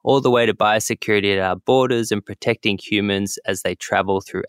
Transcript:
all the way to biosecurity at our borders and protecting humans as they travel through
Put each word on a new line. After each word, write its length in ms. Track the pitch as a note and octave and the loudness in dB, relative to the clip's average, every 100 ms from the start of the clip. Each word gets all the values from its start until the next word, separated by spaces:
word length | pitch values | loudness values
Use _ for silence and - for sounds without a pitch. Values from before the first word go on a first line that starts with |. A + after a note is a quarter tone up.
all 180 | - C3+ | 0 2
the 100 | B2+ | 4
way 140 | A#2+ | 4
to 80 | A2+ | 2
biosecurity 840 | G#2 G#2+ A2 - A2+ - G#2 G2 | 2 2 2 0 -4 0 0 2
at 80 | G2 | 0
our 140 | F#2 F2+ | 0 -2
borders 560 | - C3 B2+ A#2 A2 | 2 2 2 0 0
and 140 | G#2 - | -4 -6
protecting 500 | G2+ - A2+ A2+ G2 | -6 -4 -2 0 -2
humans 640 | - G#2 G2+ G2 G2+ - - | -2 -2 0 -2 -2 -6 -6
as 160 | F#2+ | -4
they 120 | F#2 | -4
travel 460 | F2+ - G2 F#2+ F#2+ | -6 -2 0 0 -2
through 220 | - F#2 | -4 -8